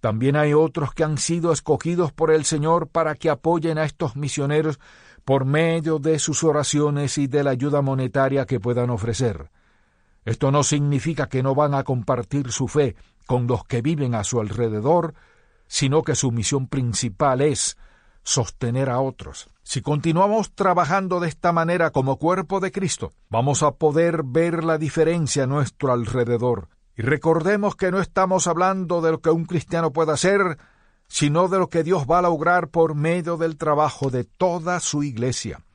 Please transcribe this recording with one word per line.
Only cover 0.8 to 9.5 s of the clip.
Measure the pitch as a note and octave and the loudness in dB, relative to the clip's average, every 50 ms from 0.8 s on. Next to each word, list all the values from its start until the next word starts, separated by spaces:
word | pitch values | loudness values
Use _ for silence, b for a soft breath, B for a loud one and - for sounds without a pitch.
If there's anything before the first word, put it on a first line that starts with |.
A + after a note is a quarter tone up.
| D3 C3 - | -4 -4 -2
que | - D#3+ | -2 -2
han | D3+ D#3 C3 | -2 -2 -4
sido | - - E3 E3+ D#3+ E3+ D#3+ | -2 -2 -2 0 2 0 0
escogidos | - - - D3+ - - D#3+ F3 E3+ F3+ C#3+ - | 0 2 0 0 0 0 -2 0 0 0 -2 0
por | - D#3+ D#3+ | -2 2 2
el | D#3+ D#3 C#3+ | 4 2 2
Señor | - E3 D3+ D3 D#3+ E3+ F3 E3+ D3 | 0 -2 0 2 2 2 2 0 -2
para | _ E3 D#3+ D#3 D3+ | _ -2 0 0 -2
que | - - E3 | -2 0 -2
apoyen | D3 - _ D#3+ E3+ E3+ D3 E3 D#3+ | -2 0 _ 0 0 2 0 -2 -2
a | D#3 D#3 | 0 -2
estos | D3 - _ E3+ C#3+ A2 | -4 -2 _ -6 -6 -4
misioneros | C3+ D3 C#3 - - C#3 C#3 D3 D3+ D#3 D#3 C#3+ B B B B B B B B B B | -6 -6 -6 -4 -2 -2 0 0 0 0 0 -4 B B B B B B B B B B
por | - C3+ C3+ C3+ | 0 2 2 2
medio | C3 C#3 D#3 E3 E3 E3 E3 D#3 D#3+ D#3+ D#3 | 2 0 2 2 2 0 0 0 -2 -2 0
de | C#3 D#3+ D#3+ D3 | 2 0 0 0
sus | - - D3 - - | 0 -2 -2 0 2
oraciones | E3 C#3 D3+ C#3+ - - D3 D3 D3 C#3+ C#3+ C#3+ C3 - D3+ | 2 2 2 0 0 0 0 2 2 0 0 -2 -4 -2 -2
y | C#3+ | -2
de | C3+ B2 D3 C#3+ | 0 0 0 0
la | C#3 | 0
ayuda | C3 B2 C3 D3 C#3+ C#3+ C#3 | 0 0 -2 0 0 0 0
monetaria | C3+ C3+ C3 C3 B2+ - C#3 C3+ C3+ C#3 C#3 B2+ | 0 0 -2 -2 -2 0 0 0 2 2 0 0
que | - C3+ A#2 | 0 -4 -2
puedan | F#2 A#2+ B2 B2 B2 B2 | -2 -2 0 0 0 -2
ofrecer. | B2 G#2+ F#2 A#2 A2+ - C3 A#2 G2+ E2 D2 - | -2 -4 -4 -4 -2 -2 -2 -2 -2 -4 -12 -18